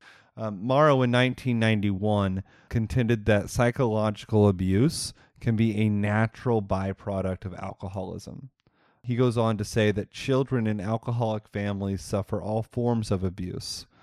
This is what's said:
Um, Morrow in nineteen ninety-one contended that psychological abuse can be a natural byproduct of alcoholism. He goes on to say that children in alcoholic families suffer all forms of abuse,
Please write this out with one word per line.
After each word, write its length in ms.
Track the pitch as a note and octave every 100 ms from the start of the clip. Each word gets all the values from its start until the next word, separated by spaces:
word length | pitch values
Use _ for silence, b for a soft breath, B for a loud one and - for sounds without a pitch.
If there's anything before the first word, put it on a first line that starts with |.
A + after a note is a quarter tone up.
| B B B -
Um, 260 | A2 G2+
Morrow 380 | A2+ C3 D#3 C3+
in 80 | B2
nineteen 480 | B2 B2+ A#2+ B2+ A#2
ninety-one 840 | A2 A2 G2+ F#2+ G#2 G#2 G2 F#2+ - b b
contended 560 | B2 A2 C3 A2+ A#2 G#2
that 240 | G#2 -
psychological 1000 | - A#2+ A#2+ B2 G#2+ G#2+ G#2 - A2 G#2
abuse 680 | F#2 F#2 F#2+ C#3+ - - - b b
can 160 | A#2+ A2
be 200 | A2+ G#2
a 120 | A2
natural 720 | G#2 G2+ G#2+ A2+ - C3 A2+
byproduct 840 | G2 F#2+ G2 F#2+ - G2 F#2+ F#2 F#2+
of 80 | F2
alcoholism. 920 | G2 F#2+ G2 G2 F#2+ F2+ - - C3 _ _ b b b
He 140 | - A#2+
goes 220 | B2+ A#2
on 200 | A2+ G#2+
to 60 |
say 280 | G2+ - G#2+
that 200 | G2+ G2
children 560 | - - C3 C#3 B2+ A2
in 120 | G#2+
alcoholic 680 | F#2+ A2+ - A#2+ A2+ G#2+ -
families 540 | G#2 G2+ G2 G2 G2
suffer 400 | - G#2 F#2+ -
all 200 | G2+ A2
forms 480 | A2 - A#2+ A#2 G#2+
of 140 | G2
abuse, 640 | F#2 F2+ F2+ - - - - b